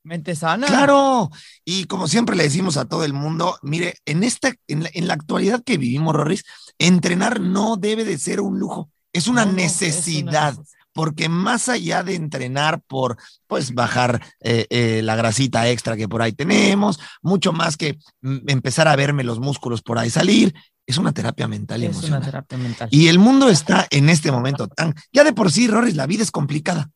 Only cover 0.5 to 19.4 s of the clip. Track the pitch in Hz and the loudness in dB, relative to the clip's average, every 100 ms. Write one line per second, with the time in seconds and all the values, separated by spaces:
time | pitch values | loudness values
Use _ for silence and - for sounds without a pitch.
0.5 | 185 285 262 285 277 269 254 - - - | 0 2 4 6 6 4 2 0 -6 -20
1.5 | - - 190 175 190 165 208 233 196 147 | -16 -6 -6 -4 -4 0 0 0 2 2
2.5 | 147 185 139 131 165 156 139 151 160 175 | 0 -2 -2 -4 -4 -2 -2 -4 -2 -4
3.5 | - 139 165 175 - - 151 233 - 269 | -4 -6 -4 -4 -8 -4 0 0 0 -4
4.5 | 247 - 147 165 - 175 160 151 180 185 | -6 -6 -6 -4 -4 -4 -4 -4 -2 0
5.5 | 240 233 185 123 135 156 151 147 190 - | 0 -2 -2 0 -2 0 0 0 -2 -6
6.5 | - - _ 170 180 180 175 208 240 180 | -20 -20 _ 4 4 2 0 0 -2 -2
7.5 | 196 220 226 208 220 220 156 - - 196 | -2 -2 -2 -2 -4 -4 -4 -4 -4 -4
8.5 | - - - - _ _ 175 202 247 208 | -4 -6 -8 -12 _ _ -4 0 2 2
9.5 | 185 175 - 170 156 165 156 131 151 151 | 2 0 0 -2 -2 -2 -4 0 0 0
10.5 | - - _ _ - 160 151 160 170 196 | -2 -16 _ _ -4 -4 -2 -2 0 0
11.5 | 240 - 240 170 170 185 180 156 139 127 | -2 -2 -4 -2 -4 -4 -6 -6 -6 -6
12.5 | 135 151 160 _ 135 127 117 - _ _ | -2 0 -2 _ -4 -4 -4 -14 _ _
13.5 | - 123 123 120 123 123 120 - _ 113 | -6 -4 -2 0 2 2 0 -6 _ -2
14.5 | 117 107 120 117 110 110 110 113 107 135 | -2 0 0 0 0 0 0 0 0 0
15.5 | 113 117 120 - 110 107 113 117 - 156 | 0 0 0 -4 -6 -4 -2 -2 -2 0
16.5 | 208 202 196 208 185 - - - 190 180 | 2 4 2 0 -2 -10 -8 -2 0 0
17.5 | 165 165 151 156 151 _ _ 131 135 117 | -2 -4 -2 -6 -6 _ _ -6 -6 -2
18.5 | 135 131 123 156 139 139 143 123 113 | -2 0 2 2 4 2 -2 -4 -4